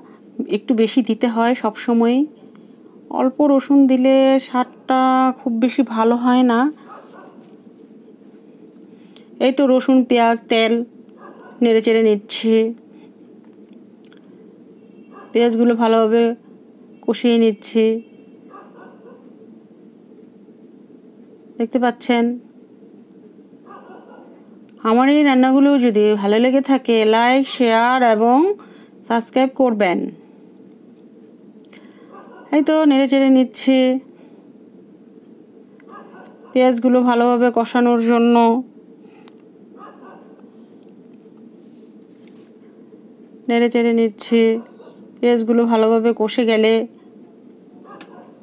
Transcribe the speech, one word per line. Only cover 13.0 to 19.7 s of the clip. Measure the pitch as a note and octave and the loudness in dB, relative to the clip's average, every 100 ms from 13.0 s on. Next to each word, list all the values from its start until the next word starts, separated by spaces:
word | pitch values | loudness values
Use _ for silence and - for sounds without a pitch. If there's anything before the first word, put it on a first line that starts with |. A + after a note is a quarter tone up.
| - - - - - - - - - - - - - - - - - - - - - - - | -20 -20 -20 -20 -20 -20 -20 -20 -20 -20 -20 -20 -20 -20 -20 -20 -20 -20 -20 -20 -20 -20 -8
পেঁয়াজগুলো | A3+ A#3+ A3+ A#3+ | -2 0 0 0
ভালোভাবে | A#3 A#3 A3+ A3 A#3 A#3 A#3 - - - - - - | 0 0 0 2 0 0 -4 -12 -20 -20 -20 -20 -14
কষিয়ে | - A3+ A#3+ A#3 | -8 -4 0 2
নিচ্ছি। | A3+ G#3 - A3+ A3 A3+ - - - - - - - - - - - - - - - - - | 0 -2 -6 -2 0 -2 -8 -20 -20 -20 -20 -20 -20 -20 -20 -20 -20 -20 -20 -20 -20 -20 -20